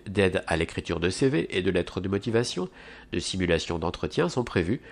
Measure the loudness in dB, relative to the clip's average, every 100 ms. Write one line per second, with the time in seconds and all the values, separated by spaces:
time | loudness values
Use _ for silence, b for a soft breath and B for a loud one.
0 | -2 2 4 2 0 0 0 -2 -4 0
1 | 0 2 2 2 0 0 2 2 0 -4
2 | -2 -2 0 0 0 -2 -6 B B B
3 | B -4 -2 0 2 2 0 -2 -2 -4
4 | -4 0 0 0 0 0 0 -2 B